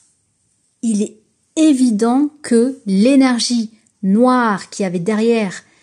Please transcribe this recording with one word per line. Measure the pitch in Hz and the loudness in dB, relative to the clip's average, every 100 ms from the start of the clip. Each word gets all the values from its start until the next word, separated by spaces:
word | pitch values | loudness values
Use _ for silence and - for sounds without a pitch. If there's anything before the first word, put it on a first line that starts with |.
| _ _ _ _ _ _ _ _ | _ _ _ _ _ _ _ _
il | 233 202 | -4 -4
est | 208 - _ _ _ - | -4 -10 _ _ _ 0
évident | 311 262 254 202 233 254 294 - | 2 2 2 0 0 0 -2 -4
que | - 233 247 262 202 | -2 0 0 -4 -2
l'énergie | 190 233 277 269 233 220 240 220 _ _ _ | 0 4 4 2 0 -2 -4 -6 _ _ _
noire | 190 208 254 254 233 185 - | -2 2 2 2 0 -4 -8
qui | - | -8
avait | 190 175 | -6 -4
derrière | 175 214 233 226 196 - - _ | -4 -2 0 0 -2 -8 -18 _